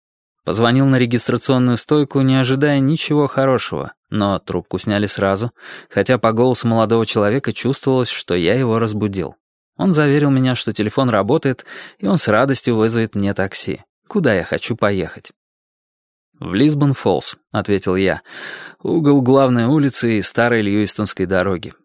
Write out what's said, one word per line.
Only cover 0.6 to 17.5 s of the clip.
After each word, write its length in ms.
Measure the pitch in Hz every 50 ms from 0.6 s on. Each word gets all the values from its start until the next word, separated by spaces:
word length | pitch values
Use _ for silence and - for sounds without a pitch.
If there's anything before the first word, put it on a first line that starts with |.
| 117 117 123 135 139
на 120 | 139 131
регистрационную 800 | 127 123 120 123 117 - - 120 120 - - 135 127 123 123 120
стойку, 440 | 113 - - 151 151 143 - - 139
не 140 | 131 131 131
ожидая 440 | 131 131 123 131 135 147 147 143 139
ничего 480 | 135 135 165 - - - 151 147 143
хорошего, 680 | 135 - 135 135 135 127 110 - - 85 71 71 - - _ _ _
но 260 | - 107 101 101 95
трубку 400 | - - - - 87 - - -
сняли 300 | 92 - 113 101 101 104
сразу, 440 | 98 - - 98 95 98 98 117 117 - - - - - - - _
хотя 300 | - 101 98 - 127 120
по 140 | - 113 110
голосу 340 | 113 123 131 123 - -
молодого 380 | 117 113 113 110 107 113 117 110
человека 460 | - - 113 101 104 117 139 - 117
чувствовалось, 580 | - - - 120 139 - - 139 131 127 120 -
что 260 | - - - - 87
я 180 | 90 82 85 110
его 240 | 131 135 117 110
разбудил. 600 | 113 113 107 104 104 107 104 98 95 78 - - _ _ _ _ _ _ _ _
Он 140 | - - 196 160
заверил 360 | 151 151 143 139 151 147 139
меня, 240 | 135 131 131 131 123
что 180 | - - 117
телефон 380 | 104 - 104 107 - 139 135 123
работает, 560 | 113 98 98 104 143 165 - 135 123 - - - - - - - -
и 100 | _ 294
он 100 | 285 196
с 100 | 156 -
радостью 480 | 113 104 110 131 139 131 - - 123 117
вызовет 400 | 110 110 113 117 117 113 107 -
мне 180 | 104 101 101 98
такси, 500 | - 95 95 - - - 98 - - - _ _ _ _
куда 280 | - - 208 160 123 104
я 80 | 90 80
хочу 320 | - 76 - - - 117
поехать. 560 | - 110 101 101 92 80 80 - - - - - _ _ _ _ _ _ _ _ _ _ _ _ _ _ _ _ _ _ _ _ _
«В 140 | 85 87 90
Лисбон-Фоллс», — 840 | 104 143 151 151 143 147 139 131 - - 107 87 67 - - - - _ _